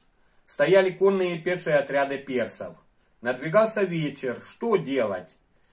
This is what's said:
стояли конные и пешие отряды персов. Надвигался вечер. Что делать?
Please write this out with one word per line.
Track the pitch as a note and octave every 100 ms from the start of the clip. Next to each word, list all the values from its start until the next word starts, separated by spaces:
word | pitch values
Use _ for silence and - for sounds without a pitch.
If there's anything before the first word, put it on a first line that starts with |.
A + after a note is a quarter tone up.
| _ _ _ _ -
стояли | - D3 F#3+ F#3+
конные | F3 G3 G3 F3+ E3
и |
пешие | F3 F3+ E3+ D3
отряды | C3 C#3 C#3 C3+
персов. | C3+ B2 G#2+ - F#2 E2+ _ _ _ _
Надвигался | A#2 B2+ D#3 G#3 A3 A3
вечер. | F#3+ E3+ D3 C3+ C3 A#2
Что | - - A#3 G3+
делать? | D#3 C3+ G#2+ F#2 - _ _ _ _